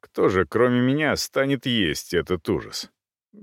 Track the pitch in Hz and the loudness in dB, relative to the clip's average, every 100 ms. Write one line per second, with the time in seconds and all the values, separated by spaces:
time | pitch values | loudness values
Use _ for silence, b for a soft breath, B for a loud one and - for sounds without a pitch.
0 | - - 165 92 87 110 123 123 127 147 | -10 0 2 2 0 2 2 2 2 2
1 | 147 98 - 139 135 135 135 117 85 69 | 0 -2 -2 -2 0 -2 0 0 0 -2
2 | - 87 78 90 - 78 53 - - _ | -2 -2 -2 -4 -2 -4 -4 -12 -14 _
3 | _ _ _ 208 | _ _ _ -20